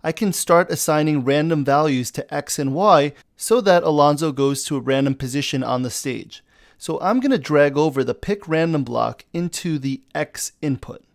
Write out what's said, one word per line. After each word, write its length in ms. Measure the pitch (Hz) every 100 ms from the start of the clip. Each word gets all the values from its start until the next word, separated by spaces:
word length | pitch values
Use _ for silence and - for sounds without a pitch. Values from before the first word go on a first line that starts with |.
I 100 | 165
can 200 | 160 208
start 380 | 175 - 170 180
assigning 540 | 160 - 151 156 151
random 380 | 127 143 160 156
values 480 | 135 143 156 131 117
to 220 | - -
X 240 | 147 - -
and 140 | 139
Y 400 | 143 208 160 143 - _ _
so 240 | - 233
that 220 | 196 175
Alonso 500 | 165 147 147 147 160
goes 320 | 135 139 139
to 140 | - 143
a 20 |
random 340 | 123 135 139
position 480 | 135 131 139 135 135
on 200 | 117 127
the 80 | 127
stage. 520 | - 139 117 107 - _ _ _ _
So 200 | - 160
I'm 180 | 185 247
gonna 160 | 269 240
drag 400 | 135 151 143 139
over 260 | 156 135
the 120 | 123
pick 340 | - - 202 165
random 340 | 156 165 160
block 440 | 120 117 117 110 _
into 440 | 170 175 - 180 151
the 220 | 135 135 _
X 380 | 147 147 - - _
input. 420 | 151 131 - - _